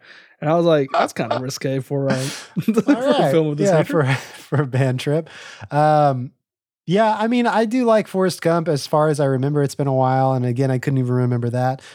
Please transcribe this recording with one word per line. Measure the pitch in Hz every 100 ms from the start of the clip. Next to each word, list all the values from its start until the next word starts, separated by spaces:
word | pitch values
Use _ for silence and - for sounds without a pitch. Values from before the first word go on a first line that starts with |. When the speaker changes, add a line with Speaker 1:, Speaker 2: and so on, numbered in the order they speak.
| - - - -
Speaker 1:
And | 151
I | 170
was | 170
like, | 151 135
"That's | - -
kinda | - 113 -
Speaker 2:
<laughs> |
Speaker 1:
risque | 127 - 139 135
for | - 139 135
a, | 131
<laughs> |
for | 135 - - 175 - 220 - 240
Speaker 2:
All |
Speaker 1:
a | 269 262
Speaker 2:
right. | 151
Speaker 1:
film | 160 156
of | 147
this | 196
Speaker 2:
Yeah, | 160
Speaker 1:
nature." | 147 175 135
Speaker 2:
for, | 127
<laughs> | - - - 151
for |
a | 139
band | 131 131 131
trip. | 147 156 156 - - - -
Um, | 147 151 151 143 127 131 _ _ _ _ _ -
yeah, | 196 214 214
I | 226
mean, | 247 233
I | 202 226
do | 254
like | 233 220 -
Forrest | 190 185 -
Gump. | 165 170 165
As | 143 -
far | 151 156
as | 147
I | 139
remember, | 131 139 147
it's | 139 -
been | 139
a |
while, | 131 131 131 131
and | 131 123
again, | 120 135
I | 127
couldn't | 147 131
even | 123
remember | 123 123 120 120
that. | 123 127 135 -